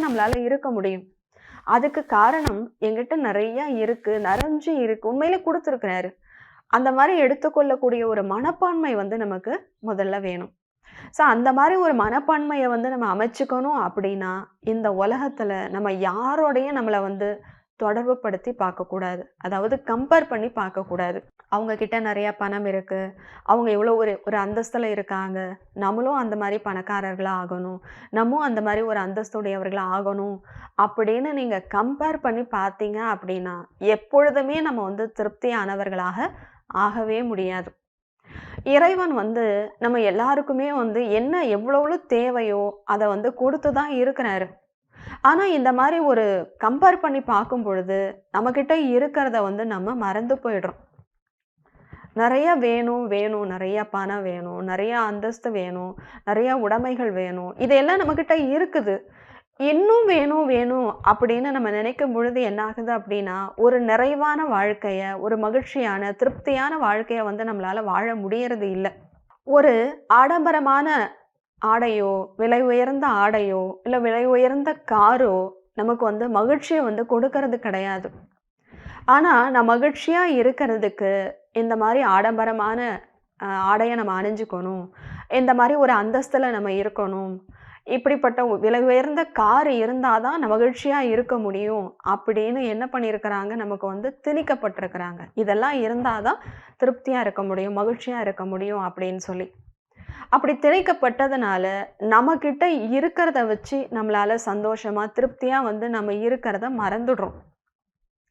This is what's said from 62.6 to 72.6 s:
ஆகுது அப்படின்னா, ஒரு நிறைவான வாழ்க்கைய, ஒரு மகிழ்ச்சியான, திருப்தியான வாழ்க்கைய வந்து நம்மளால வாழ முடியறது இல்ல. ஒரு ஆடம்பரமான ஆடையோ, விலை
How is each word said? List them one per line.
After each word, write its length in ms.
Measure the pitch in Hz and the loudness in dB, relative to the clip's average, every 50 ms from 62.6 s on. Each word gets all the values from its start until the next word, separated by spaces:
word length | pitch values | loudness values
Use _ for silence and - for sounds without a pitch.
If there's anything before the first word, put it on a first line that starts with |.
| 214 | -4
ஆகுது 280 | 220 220 240 233 233 | -6 -6 -6 -4 -4
அப்படின்னா, 640 | 233 220 233 196 202 202 196 190 185 190 196 190 - | -4 -4 -4 -4 -4 -4 -4 -4 -6 -8 -8 -8 0
ஒரு 240 | - 226 247 254 247 | 4 4 4 6 4
நிறைவான 640 | 240 226 220 226 247 277 294 277 294 302 294 294 320 | 4 4 4 4 4 2 2 0 0 0 0 0 0
வாழ்க்கைய, 760 | 294 220 196 202 208 208 208 - 202 190 190 196 196 196 190 | 0 0 2 2 0 -2 -2 -4 -4 -4 -4 -4 -6 -6 -6
ஒரு 160 | 196 214 226 | -4 -2 -2
மகிழ்ச்சியான, 760 | 220 214 214 220 269 254 - - 277 240 214 196 196 202 202 | 0 0 0 0 0 -2 -2 -4 -4 -2 -2 -2 -2 -4 -4
திருப்தியான 640 | 196 - 254 269 269 - - 285 269 262 269 294 320 311 | -6 -4 -4 -6 -6 -4 -4 -2 -2 0 -2 -2 -2 0
வாழ்க்கைய 440 | 262 208 208 220 226 226 233 226 | 0 0 0 0 -2 -2 -4 -4
வந்து 220 | 214 202 208 208 226 | -2 -4 -4 -4 -6
நம்மளால 400 | 226 214 196 185 185 196 220 220 | -6 -6 -4 -4 -4 -4 -4 -4
வாழ 300 | 202 185 190 220 233 233 | -2 -2 -2 -2 -2 -4
முடியறது 480 | 220 196 196 214 240 247 240 240 214 | -4 -4 -4 -2 -2 -2 -4 -4 -4
இல்ல. 300 | 202 196 190 190 190 190 - - - _ _ _ _ _ _ _ _ | -4 -4 -2 -2 -4 -4 -6 -10 -18 _ _ _ _ _ _ _ _
ஒரு 600 | - 277 294 277 285 240 226 233 277 302 - - - | 4 6 8 8 8 6 4 2 0 -4 -6 2 6
ஆடம்பரமான 1080 | 220 240 262 285 339 349 302 339 320 302 277 269 269 285 294 311 302 254 208 - - - _ _ _ _ _ _ _ _ - | 8 8 8 6 4 4 4 2 2 4 4 4 4 4 4 2 0 0 0 -2 -6 -14 _ _ _ _ _ _ _ _ 0
ஆடையோ, 600 | 220 220 233 240 233 214 208 202 196 196 190 185 190 - | 2 2 4 2 2 2 0 0 0 0 -2 -4 -6 -4
விலை 260 | - 220 233 240 240 | -2 0 2 4 4